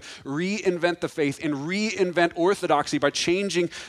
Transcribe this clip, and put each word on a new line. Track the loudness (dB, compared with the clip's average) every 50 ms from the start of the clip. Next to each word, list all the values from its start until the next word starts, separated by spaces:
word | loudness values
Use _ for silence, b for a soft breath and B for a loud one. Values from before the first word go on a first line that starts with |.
| B B B B B
reinvent | -6 -4 -2 -2 -2 -2 -2 0 0 0 2 2 0 0 0
the | -4 -6
faith | -2 0 0 0 0 -2
and | -4 -4 -4
reinvent | -4 -4 -2 -2 0 0 0 0 0 0 2 2 2 2 2 2
orthodoxy | 2 2 2 2 2 2 2 2 2 2 2 0 2
by | 2 2
changing | 0 0 0 2 2 2 0 0 0 0 0 0 B B B